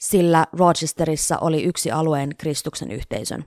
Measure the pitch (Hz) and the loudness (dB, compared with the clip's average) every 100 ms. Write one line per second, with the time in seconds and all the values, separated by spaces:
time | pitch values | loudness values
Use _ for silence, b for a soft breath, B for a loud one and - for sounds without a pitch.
0 | - 196 175 165 - 165 180 160 160 - | 0 4 6 4 2 4 4 4 -2 -2
1 | 160 156 - 127 165 156 180 - - 139 | -2 -2 -2 0 0 0 0 -2 -2 -2
2 | 160 147 139 - 160 143 151 - 64 110 | 0 0 -2 -6 -6 -4 -6 -10 -8 -10
3 | - 107 107 - | -8 -8 -8 -10